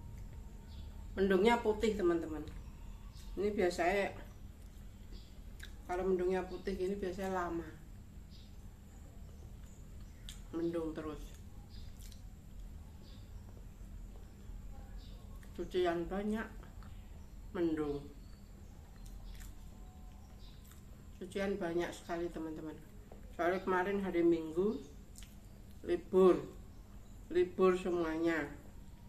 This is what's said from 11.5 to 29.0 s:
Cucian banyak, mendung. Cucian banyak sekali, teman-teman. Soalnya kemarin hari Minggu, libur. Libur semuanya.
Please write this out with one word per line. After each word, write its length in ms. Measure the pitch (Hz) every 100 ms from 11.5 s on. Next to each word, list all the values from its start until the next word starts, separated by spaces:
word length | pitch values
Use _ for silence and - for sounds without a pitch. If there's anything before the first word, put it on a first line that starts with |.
| - - - - - - - - - - - - - - - - - - - - - - - - - - - - - - - - - - - - - - - - -
Cucian 480 | 175 185 180 170 170
banyak, 400 | 190 208 220 220 - - - - - - - - - - 185
mendung. 480 | 165 156 147 143 - - - - - - - - - - - - - - - - - - - - - - - - - - - - - - - -
Cucian 400 | 180 196 196 190
banyak 320 | 170 170 175
sekali, 400 | - - 170 175
teman-teman. 480 | 160 160 156 156 - - - - - - -
Soalnya 240 | 170 190
kemarin 400 | 190 185 185 202
hari 240 | 190 170 170
Minggu, 560 | 165 160 160 208 262 - - - - - - - - - - -
libur. 560 | 175 - 185 185 151 - - - - - - - - -
Libur 480 | 170 180 - 190 185
semuanya. 720 | 185 175 165 160 170 160 143 151 - - - -